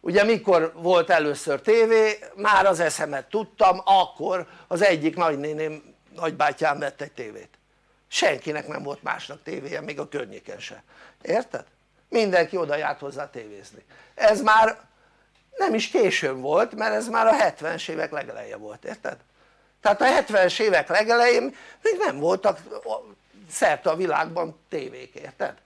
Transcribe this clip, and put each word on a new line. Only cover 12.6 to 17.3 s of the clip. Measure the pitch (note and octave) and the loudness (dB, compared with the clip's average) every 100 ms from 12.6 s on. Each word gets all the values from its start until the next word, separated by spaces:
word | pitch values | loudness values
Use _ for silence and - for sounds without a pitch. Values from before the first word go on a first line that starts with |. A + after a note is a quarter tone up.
| D#3 D3 | -4 -4
járt | D3+ C#3+ | -4 -8
hozzá | C#3 C3+ C#3+ | -10 -12 -14
tévézni. | B2 G#2+ G2+ G2 - _ - _ - | -14 -18 -20 -20 -20 _ -20 _ 0
Ez | G#3+ G#3+ | 2 4
már | A3 A3 A3 - _ _ _ _ _ _ _ C5+ | 4 6 4 0 _ _ _ _ _ _ _ -4
nem | G4 | 0
is | A3 A3+ | 0 0
későn | F#4 G3+ - D3+ C3 | 2 2 2 -4 -4
volt, | C3 D#3+ A#3 A3 | 0 0 0 -2
mert | G#3+ | -2
ez | G#3+ A#3 | -2 -2
már | A3+ | 2
a | A3 | 4